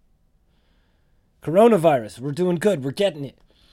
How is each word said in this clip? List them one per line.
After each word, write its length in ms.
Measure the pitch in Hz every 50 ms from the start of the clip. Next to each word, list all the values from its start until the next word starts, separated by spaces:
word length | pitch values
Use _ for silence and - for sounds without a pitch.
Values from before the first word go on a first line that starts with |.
| _ _ _ _ _ _ _ _ _ _ _ _ _ _ _ _ _ _ _ _ _ _ _ _ _ _ _ _
Coronavirus, 760 | - 147 160 196 226 240 220 180 156 165 147 123 110 104 - -
we're 120 | 123 147
doing 260 | 143 165 180 180 175
good, 260 | 160 151 208 190 147 127
we're 80 | 139
getting 340 | 131 - 202 190 151 151 139
it. 120 | 127 - _ _ _ _ _ _ _